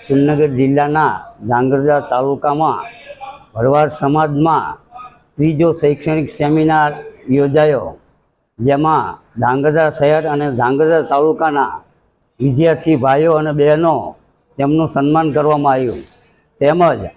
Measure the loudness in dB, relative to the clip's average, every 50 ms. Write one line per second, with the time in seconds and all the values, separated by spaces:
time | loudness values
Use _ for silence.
0 | -6 -2 0 2 2 2 2 2 0 0 2 0 0 2 2 0 0 0 0 0
1 | 0 0 -2 -4 -10 -16 -20 -12 -6 -2 0 0 0 2 0 0 2 2 0 0
2 | 0 -2 -2 -2 -2 -2 -4 -2 -2 -2 -2 0 0 -2 -2 -4 -8 -14 -16 -20
3 | -20 -20 -20 -18 -18 -18 -18 -20 -20 _ -6 -2 0 2 2 2 2 0 -2 -4
4 | -2 0 0 0 0 0 0 0 0 2 2 0 -2 -4 -10 -12 _ _ -20 -20
5 | -20 -20 -20 _ _ _ _ -2 -2 0 2 2 0 0 0 0 0 -2 -2 0
6 | -4 -4 -2 -2 -4 -6 -6 -4 -2 0 0 2 2 2 2 2 2 0 -2 -6
7 | -16 -18 -20 -16 -4 -2 0 0 2 2 2 2 2 2 2 0 -4 -8 -14 -16
8 | _ _ _ _ _ _ _ _ _ _ _ -4 0 0 2 2 2 2 2 0
9 | -2 -4 -8 -14 _ _ -8 -2 -2 0 0 0 0 0 2 2 0 0 0 0
10 | 0 2 2 0 0 -2 -4 -2 -2 -4 -2 0 0 0 2 2 2 2 2 2
11 | 0 0 0 0 2 2 0 0 -2 -2 0 0 -2 -2 -4 -12 -16 _ _ _
12 | _ _ _ _ _ _ _ -4 -2 -2 0 2 2 2 2 0 0 0 0 2
13 | 2 2 2 2 2 2 2 2 0 -2 0 2 2 2 2 2 2 0 0 0
14 | -4 -8 -12 _ _ _ _ _ _ _ _ -4 -2 0 2 2 0 0 -2 -2
15 | 0 2 2 0 0 0 0 0 0 2 0 2 2 0 0 0 -2 -4 -6 -8
16 | -12 -18 _ _ _ _ _ _ _ _ _ 0 0 2 2 4 2 2 2 0
17 | -6 -10 -6